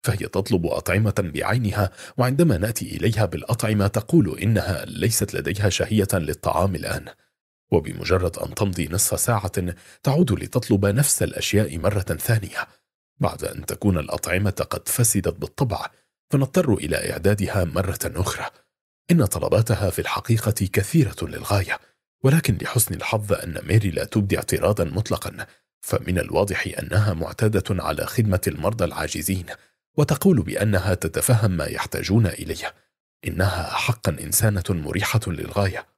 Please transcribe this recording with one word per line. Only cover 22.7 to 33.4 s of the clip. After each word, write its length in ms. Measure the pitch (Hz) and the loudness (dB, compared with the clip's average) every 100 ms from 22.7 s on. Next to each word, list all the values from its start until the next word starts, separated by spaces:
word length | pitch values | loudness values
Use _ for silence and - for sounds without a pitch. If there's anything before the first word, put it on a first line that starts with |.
| 123 - 85 | -2 -2 -4
الحظ 380 | - 110 104 | -2 -2 0
أن 280 | 101 - 76 | -2 -2 -8
ميري 280 | - 110 101 | 2 2 4
لا 120 | 78 | -2
تبدي 340 | - 110 98 101 | 0 0 2 0
اعتراضاً 460 | - - 87 104 | 0 0 2 2
مطلقاً، 640 | 85 82 110 - - - - _ _ _ | 0 -2 -2 -4 -6 -10 -16 _ _ _
فمن 380 | - - - 90 | -4 -2 0 -2
الواضح 480 | - - 101 92 - - | 0 0 0 0 -4 -6
أنها 340 | - - 104 | 0 2 2
معتادة 680 | 82 78 - 110 104 - 92 | 0 -6 0 2 2 0 -2
على 220 | 78 76 - | -2 -4 -2
خدمة 360 | - 110 90 - | 0 2 2 0
المرضى 380 | 73 85 113 87 | -2 -2 0 -2
العاجزين، 600 | - 76 85 82 95 85 - _ _ _ - | -2 -6 -4 -2 -4 -4 -16 _ _ _ 0
وتقول 440 | 147 147 202 165 | 0 4 4 4
بأنها 520 | 78 - 107 98 90 | 2 0 2 2 2
تتفهم 580 | 90 82 - - 117 101 | -2 -2 -2 2 4 4
ما 140 | 87 73 | 0 -4
يحتاجون 640 | 71 - - 85 107 101 | -6 -6 -6 2 2 2
إليه. 460 | - 78 80 - _ _ _ _ _ - | -2 -8 -8 -8 _ _ _ _ _ -8
"إنها 420 | 82 | -2